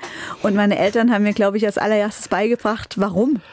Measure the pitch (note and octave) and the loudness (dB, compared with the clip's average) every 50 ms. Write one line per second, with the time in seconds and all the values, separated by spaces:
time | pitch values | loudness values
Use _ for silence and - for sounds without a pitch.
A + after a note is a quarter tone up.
0 | - - - - - - - - - G#3+ G3 G#3 G#3 G3+ G3+ - F3+ G#3 G#3 A#3 | -2 -10 -14 -14 -12 -14 -10 -4 -2 0 2 2 2 2 2 2 2 2 2 2
1 | A3+ A#3+ A#3 G3+ G#3 G#3 G3+ - G3+ G3+ G3 G#3+ A3 G#3 - - - G#3 A3 G#3 | 2 2 2 2 2 0 2 2 0 0 2 0 0 0 0 0 0 0 2 0
2 | G3+ G#3+ - - - - - F#3 G#3 A3+ A#3+ - - G#3 A3 A3 - - - - | 0 -2 -4 -6 -4 -4 -2 0 0 0 0 0 0 -2 -4 -4 -8 -8 -4 -2
3 | G3+ G3+ E3+ F#3 A#3 C#4 D4 F#3 - - | -2 0 0 0 2 2 0 -2 -4 -10